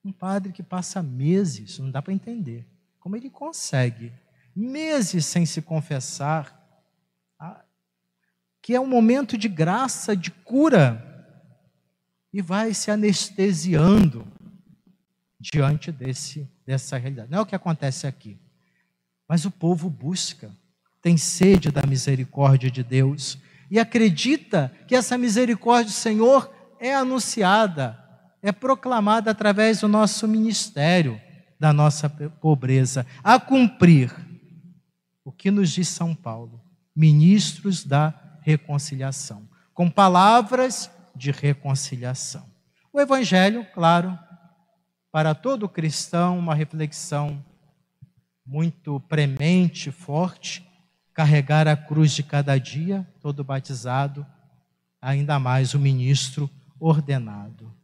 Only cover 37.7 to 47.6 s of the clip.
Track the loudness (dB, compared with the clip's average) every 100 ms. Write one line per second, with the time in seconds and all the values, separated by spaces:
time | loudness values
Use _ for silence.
37.7 | -6 -2 0 0 -4 -20 -6 0 0 0
38.7 | -6 -6 -8 -8 -10 -14 -16 -20 _ _
39.7 | -2 0 4 6 6 6 6 4 0 -2
40.7 | -4 -12 _ _ -8 -6 -2 -2 -2 -4
41.7 | -4 -6 -10 -8 -8 -10 -14 -20 _ _
42.7 | _ _ -2 0 0 2 4 2 0 -10
43.7 | 0 2 2 0 -10 _ -20 _ _ _
44.7 | _ _ _ _ -2 0 -2 -4 -4 -6
45.7 | -6 -6 -6 -6 -2 -2 -2 -2 -4 -4
46.7 | -6 -8 -10 -8 -6 -6 -10 -16 _